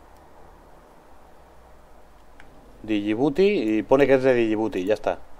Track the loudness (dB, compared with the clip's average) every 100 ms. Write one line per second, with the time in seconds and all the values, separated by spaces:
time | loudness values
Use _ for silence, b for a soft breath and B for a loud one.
0 | -20 -20 -20 -20 -20 -20 -20 -20 -20 -20
1 | -20 -20 -20 -20 -20 -20 -20 -20 -20 -20
2 | -20 -20 -20 -20 -20 -20 -20 -18 -6 -4
3 | -2 -2 -2 2 0 0 0 -2 2 2
4 | 4 4 4 2 2 0 -2 -4 -2 -2
5 | -2 -6 -10 -18